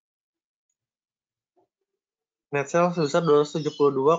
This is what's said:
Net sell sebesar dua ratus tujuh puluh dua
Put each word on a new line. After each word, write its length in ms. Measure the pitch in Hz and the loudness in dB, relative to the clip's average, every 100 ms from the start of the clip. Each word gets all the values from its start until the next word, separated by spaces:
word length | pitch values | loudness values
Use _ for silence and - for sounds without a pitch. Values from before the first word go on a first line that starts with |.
| _ _ _ _ _ _ _ _ _ _ _ _ _ _ _ 349 _ _ _ _ _ _ _ _ - | _ _ _ _ _ _ _ _ _ _ _ _ _ _ _ _ _ _ _ _ _ _ _ _ -8
Net 160 | 143 139 | -8 -2
sell 240 | 170 175 | 0 0
sebesar 320 | 170 147 170 | 0 -2 0
dua 160 | 165 147 | 2 2
ratus 160 | 147 165 | 2 -4
tujuh 160 | 147 | -6
puluh 220 | - 143 135 | 0 0 2
dua 180 | 143 | 0